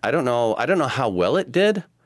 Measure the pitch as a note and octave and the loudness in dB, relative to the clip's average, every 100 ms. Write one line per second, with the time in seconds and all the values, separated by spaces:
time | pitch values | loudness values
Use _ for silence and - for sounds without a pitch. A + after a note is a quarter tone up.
0 | G#2+ D#3 B2+ A#2+ A#2 - A#2+ F#3 C3+ A#2 | -4 -2 0 0 0 0 0 0 0 -2
1 | A#2+ F2+ F2+ E3+ F#3 F3 G3+ G3+ - _ | -2 0 2 0 0 2 2 0 -6 _